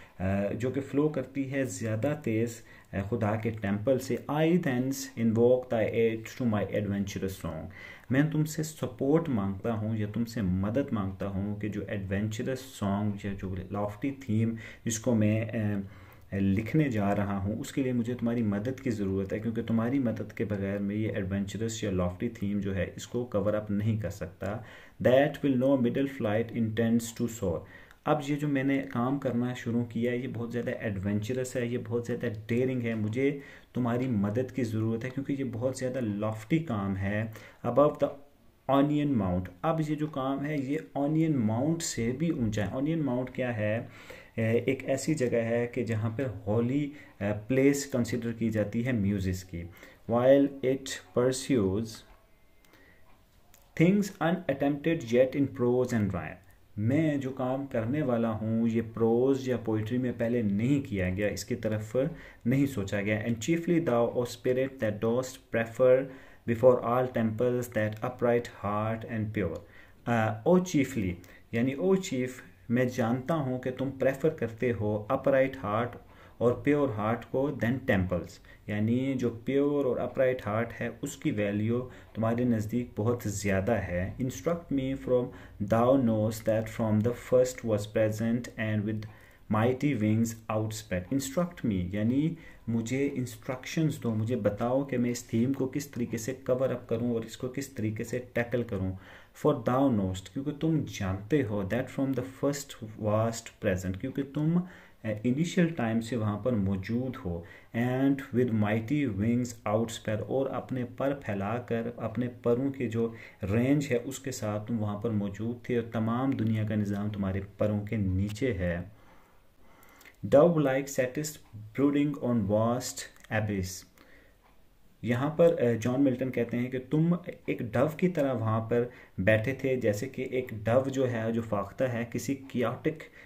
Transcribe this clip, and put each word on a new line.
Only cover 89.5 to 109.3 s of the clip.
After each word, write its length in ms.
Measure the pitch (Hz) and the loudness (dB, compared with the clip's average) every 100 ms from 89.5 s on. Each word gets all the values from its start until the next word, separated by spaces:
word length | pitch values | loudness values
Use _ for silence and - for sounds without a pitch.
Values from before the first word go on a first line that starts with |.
mighty 420 | 110 117 131 147 120 | 2 2 2 0 2
wings 320 | 107 110 113 - - | 4 4 2 -2 -4
outspread। 680 | 110 110 - - 90 90 135 | -2 -2 -4 -4 -4 -2 -2
Instruct 480 | 135 - 175 - 123 | -2 -2 -4 -2 -2
me, 280 | 92 87 | 0 0
यानी 420 | 101 110 135 156 165 - - - | 0 0 2 0 -2 -10 -12 -4
मुझे 380 | 113 113 131 139 | -2 -2 0 -2
इंस्ट्रक्शंस 960 | 131 123 - - 127 - - 156 - | -2 -6 -8 -8 -8 -6 0 0 0
दो, 140 | 117 | -2
मुझे 220 | 107 110 120 | 0 0 0
बताओ 480 | 104 101 120 135 | 0 0 0 0
कि 120 | 139 123 | 0 0
मैं 140 | 120 | 0
इस 220 | 120 - | -2 -2
थीम 200 | 117 127 | 2 2
को 140 | 139 131 | 0 -2
किस 260 | 143 147 | -4 -6
तरीके 260 | - 120 117 | -6 -4 -4
से 240 | - 131 - | -6 -6 -2
कवर 240 | 123 127 | 0 0
अप 160 | 120 - | -2 -4
करूं 240 | 113 120 | -2 0
और 100 | 113 | -2
इसको 240 | 110 - 127 | -4 -8 -8
किस 280 | 139 139 - | -6 -8 -4
तरीके 280 | 107 110 | -4 -2
से 240 | 117 123 - | -4 -6 -4
टैकल 280 | 117 120 123 | -4 0 -2
करूं। 300 | 117 98 92 92 - - - - 151 | -2 -2 -4 -4 -10 -20 -20 -2 2
For 180 | 135 120 | 2 2
thou 260 | 127 139 | 4 4
knowest, 340 | 107 95 92 - | 4 2 -2 -8
क्योंकि 240 | 139 143 147 | -8 -6 -2
तुम 240 | 160 156 | 0 0
जानते 580 | 104 - 95 95 - 151 | 0 -4 -4 -4 0 2
हो, 220 | 107 104 | 2 -2
that 220 | 92 113 131 | -2 -2 -2
from 200 | - 135 | -2 -2
the 160 | 131 | -2
first 460 | - - 139 143 - - 107 107 | -4 -2 -2 -2 -6 -12 -14 -4
was 320 | 107 107 113 117 - - | 0 2 2 -2 -10 -4
present, 360 | 107 90 90 95 | 0 0 0 -4
क्योंकि 220 | 135 139 | -4 -4
तुम, 400 | 139 151 156 175 180 - - - | -4 0 2 2 0 -8 -20 -10
अ, 60 | 113 107 123 | -6 -2 0
इनिशियल 440 | 135 170 - 165 | 0 0 2 2
टाइम 300 | 165 113 113 | 2 0 0
से 160 | 113 120 | -2 -2
वहाँ 260 | 107 104 | -2 0
पर 100 | 131 | 0
मौजूद 640 | 117 95 98 95 117 127 - | 0 0 0 -2 -2 -2 -6
हो। 280 | 90 85 - - - 117 | -6 -6 -8 -18 -8 -2
And 400 | 123 127 135 139 | 0 2 2 2
with 340 | - 117 117 | 0 0 2
mighty 640 | 110 104 110 110 147 131 95 | 2 2 0 0 0 0 0
wings 320 | 113 | 2